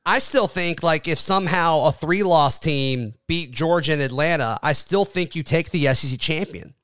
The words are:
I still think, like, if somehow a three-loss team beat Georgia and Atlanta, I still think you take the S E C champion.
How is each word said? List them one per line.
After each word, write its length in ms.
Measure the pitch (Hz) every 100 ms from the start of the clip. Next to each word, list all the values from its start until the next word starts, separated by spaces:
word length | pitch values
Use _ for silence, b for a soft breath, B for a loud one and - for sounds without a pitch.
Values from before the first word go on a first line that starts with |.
I 140 | 175 247
still 300 | - 269 202
think, 340 | 185 175 165
like, 240 | 165 160 170
if 140 | 151
somehow 640 | - 190 180 180 165 156
a 80 | 143
three-loss 680 | - 160 190 190 160 143 -
team 560 | 156 143 135 127 110 - -
beat 240 | 170 143
Georgia 400 | 120 160 175 151
and 100 | 151
Atlanta, 560 | 135 131 160 160 117 107
I 120 | 151
still 320 | 147 - 196
think 320 | 196 180 175 165
you 80 |
take 260 | 139 160 -
the 160 | 175 143
S 160 | 131
E 40 | 139
C 80 | 127
champion. 580 | - 156 202 92 - -